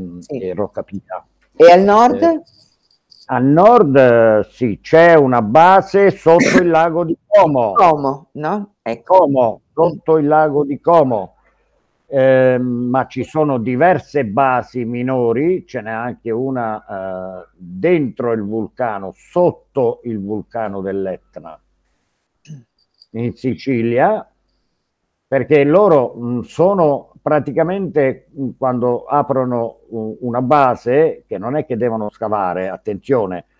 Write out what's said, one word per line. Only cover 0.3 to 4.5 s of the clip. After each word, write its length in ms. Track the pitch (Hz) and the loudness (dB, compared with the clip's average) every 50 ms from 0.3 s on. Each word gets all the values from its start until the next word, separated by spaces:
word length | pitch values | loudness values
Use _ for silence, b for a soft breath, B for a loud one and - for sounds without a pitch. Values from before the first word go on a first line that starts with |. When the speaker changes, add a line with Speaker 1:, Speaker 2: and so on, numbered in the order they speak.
| 147 127 | -12 -10
Speaker 2:
e 140 | 95 92 90 | -8 -8 -6
Roccapia. 680 | 85 104 95 - 107 95 - 98 98 - - 92 90 - _ _ _ _ _ _ | -6 -8 -8 -8 -10 -12 -12 -14 -16 -14 -14 -14 -16 -16 _ _ _ _ _ _
Speaker 1:
E 160 | - 156 170 | 4 4 6
al 100 | 175 185 | 6 4
nord? 400 | 196 202 202 214 240 254 - - | 4 4 4 4 4 2 2 0
Speaker 2:
Eh, 200 | - 339 330 311 330 _ _ _ _ _ _ _ _ _ _ _ _ _ _ _ - - | 0 0 0 -2 -6 _ _ _ _ _ _ _ _ _ _ _ _ _ _ _ -10 -6
a 100 | 131 123 | -2 0
nord, 580 | 127 135 147 160 185 214 240 240 - 143 131 | 2 2 4 6 6 6 6 6 6 4 4
eh, 520 | 139 131 123 117 117 113 113 110 107 98 | 6 6 6 6 6 4 4 4 2 0
sì, 300 | - | -2